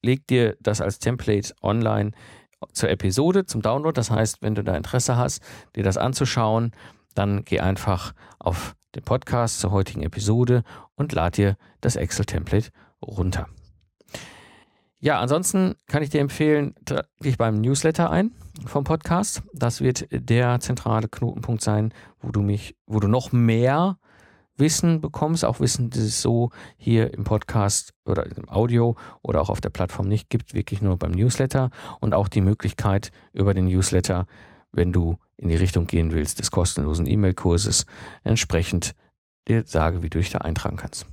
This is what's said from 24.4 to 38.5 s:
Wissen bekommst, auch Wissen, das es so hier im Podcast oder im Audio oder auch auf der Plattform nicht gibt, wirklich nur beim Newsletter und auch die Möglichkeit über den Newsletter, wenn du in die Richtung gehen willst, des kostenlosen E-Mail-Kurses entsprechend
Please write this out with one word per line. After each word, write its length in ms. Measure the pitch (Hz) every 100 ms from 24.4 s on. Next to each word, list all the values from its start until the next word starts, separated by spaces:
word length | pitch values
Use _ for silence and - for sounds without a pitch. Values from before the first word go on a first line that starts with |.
| _ -
Wissen 440 | 151 - 170 160
bekommst, 440 | 151 - 151 165
auch 160 | 117 123
Wissen, 300 | 131 - 120
das 100 | 123
es 220 | 110 -
so 280 | 123 117 120 - - _
hier 380 | - 113 110
im 100 | -
Podcast 680 | 98 107 - 113 101 - - _
oder 220 | - - -
im 220 | - -
Audio 480 | 95 117 120 117 117 - -
oder 180 | - 76
auch 80 | -
auf 120 | -
der 100 | -
Plattform 380 | - 90 - 95
nicht 200 | 107 -
gibt, 240 | 117 -
wirklich 280 | 101 - 95
nur 160 | 98 90
beim 140 | 82
Newsletter 580 | 87 120 - 135 135 131 - - -
und 140 | 107
auch 140 | 98 101
die 140 | 110
Möglichkeit 720 | 95 104 107 - 104 98 - - _
über 220 | - 98
den 100 | 95
Newsletter, 600 | 92 92 92 113 - 90 92 - - - _
wenn 220 | - 87
du 240 | 87 85 87 _ -
in 120 | 85
die 80 | 82
Richtung 300 | 90 87 85
gehen 260 | 85 82
willst, 260 | 82 71 -
des 120 | -
kostenlosen 560 | - 85 - 71 80 78
E-Mail-Kurses 800 | 107 98 92 90 85 101 - - - - -
entsprechend 720 | - 110 -